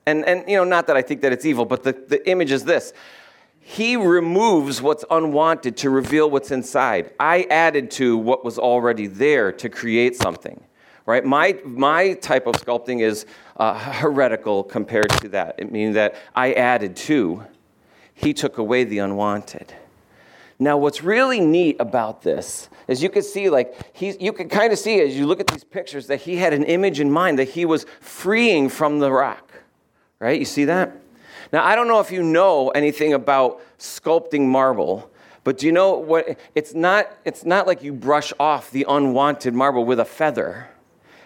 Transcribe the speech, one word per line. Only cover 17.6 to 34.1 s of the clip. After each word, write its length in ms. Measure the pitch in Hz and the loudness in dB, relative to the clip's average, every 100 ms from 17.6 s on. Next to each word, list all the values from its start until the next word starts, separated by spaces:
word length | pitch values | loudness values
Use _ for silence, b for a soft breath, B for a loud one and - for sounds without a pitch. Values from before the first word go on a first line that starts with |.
| _ _ b b b | _ _ b b b
He 200 | - 147 | -6 -4
took 240 | 143 143 - | -2 -4 -4
away 280 | 107 127 120 | 0 0 0
the 140 | 104 | -2
unwanted. 760 | 98 101 104 104 101 - - - - _ b b b b b - | -4 -2 -2 -4 -8 -18 -20 -20 -20 _ b b b b b -2
Now, 180 | 139 147 | 0 2
what's 260 | 147 147 | 0 -2
really 380 | 165 220 262 240 | 0 2 2 2
neat 360 | 160 170 170 - | 2 4 2 0
about 420 | 113 123 110 - | -2 -2 -4 -4
this 480 | 85 71 92 - - B - | -4 -4 -6 -14 -16 B -6
is 140 | 127 | -4
you 80 | 185 | -2
can 140 | 202 | -2
see, 260 | 208 196 196 | -2 -2 0
like, 260 | 139 123 B B | 2 0 B B
he's, 240 | - 196 - | -10 -8 -6
you 100 | 185 | -6
can 160 | 202 165 | -6 -2
kinda 300 | 196 226 202 | 0 2 0
see 240 | 220 208 | 0 2
as 160 | 143 135 | 2 0
you 80 | 143 | -2
look 140 | 165 | -2
at 80 | 196 | -4
these 160 | 147 | -8
pictures 440 | - - - 143 120 | -10 -12 -10 -10 -6
that 140 | 135 | -6
he 160 | 165 175 | -4 -2
had 160 | 180 | 0
an 100 | 143 | 2
image 360 | 151 170 196 147 | 2 2 0 0
in 120 | 143 | 0
mind 280 | 151 180 135 | 2 2 2
that 100 | 131 | -2
he 160 | 151 165 | -2 0
was 200 | 156 - B | 0 -4 B
freeing 720 | - - 180 220 240 165 135 | -20 -8 -2 2 2 2 0
from 300 | - 151 147 | 0 -2 0
the 120 | 139 | 2
rock, 400 | 131 131 - - - _ _ _ _ _ _ | 2 0 -4 -16 -20 _ _ _ _ _ _
right? 200 | 113 156 | -2 -2
You 60 | 143 | -2
see 200 | 143 143 | -2 0
that? 300 | 180 180 - - B B B B | 0 -2 -6 -20 B B B B
Now, 140 | 160 170 | 0 2
I 100 | 220 | 2
don't 120 | 240 | 4
know 120 | 220 | 2
if 120 | 185 | 2
you 100 | 185 | -2
know 480 | 165 165 196 151 131 | 2 4 4 4 2
anything 440 | 143 147 147 151 | 0 0 0 0
about 480 | 139 120 135 127 - B _ | 0 2 2 2 -2 B _
sculpting 640 | - - 156 | -18 -8 0